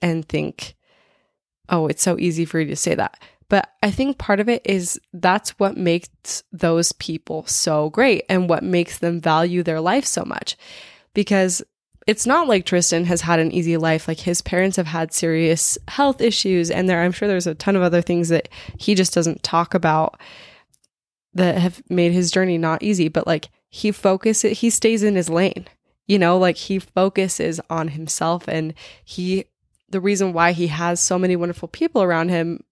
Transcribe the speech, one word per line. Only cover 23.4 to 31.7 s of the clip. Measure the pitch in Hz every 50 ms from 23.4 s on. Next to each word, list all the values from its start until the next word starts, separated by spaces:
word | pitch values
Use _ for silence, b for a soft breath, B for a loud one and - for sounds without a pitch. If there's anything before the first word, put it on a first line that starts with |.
| - - _ _ _ _
he | - - - 214
focuses, | 202 - - 196 190 190 - 220 214 - - 208 214 -
he | - 233
stays | - - - 226 226 214 208
in | 214 202
his | 185 170 170
lane, | 165 170 190 - - - 180 - _ _ _ _ _ _ _
you | - 196 196
know, | 175 170 180
like, | 185 185 180 165
he | - - - 190
focuses | 190 - _ - 185 190 196 - 190 190 185 - - 160 160 160 165 - -
on | 165 165 156 160
himself, | 143 156 160 151 - - 165 165 170 175 -
and | - 165 160 160 156 156 B B B B B B
he, | B - - 180 180 185 190 - _ _ _ _ _ _ _ _ -
the | 196 190
reason | 180 202 202 185 196 185 170
why | 165 170 175
he | 180 165 175
has | 165 147 160 170 175 175 175
so | - - 185
many | 180 185 185 180
wonderful | 175 175 175 175 - -
people | -